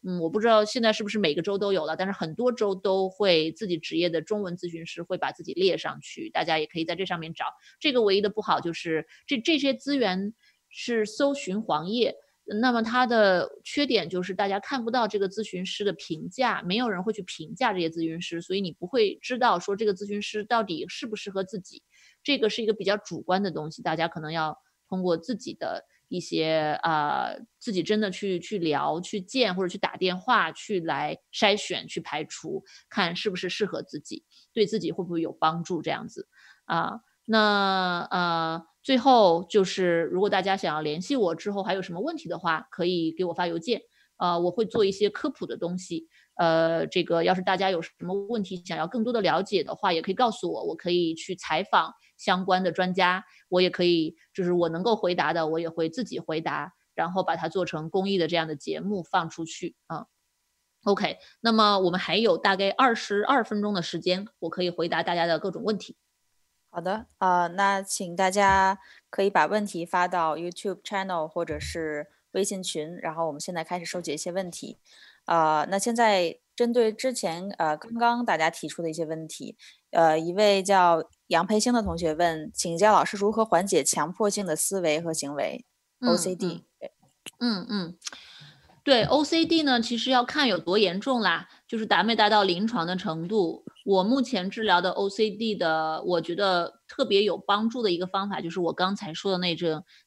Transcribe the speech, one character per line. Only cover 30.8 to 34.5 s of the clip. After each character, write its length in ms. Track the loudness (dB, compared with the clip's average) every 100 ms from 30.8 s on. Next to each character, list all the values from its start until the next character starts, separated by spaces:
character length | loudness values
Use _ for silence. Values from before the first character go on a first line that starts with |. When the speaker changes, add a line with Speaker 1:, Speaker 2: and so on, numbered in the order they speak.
| -2 -2 -4 -6 _
Speaker 1:
筛 240 | 2 2 2
选、 320 | -2 -8 -6
去 140 | -10
排 220 | -6 -8
除， 400 | -8 -10 -10 -10 -10 -20 _
看 260 | -2 -2 -2
是 140 | -4
不 60 | -4
是 120 | -6
适 200 | -4 -4
合 160 | -4
自 160 | -10 -12
己， 260 | -12 -16 -16 _ _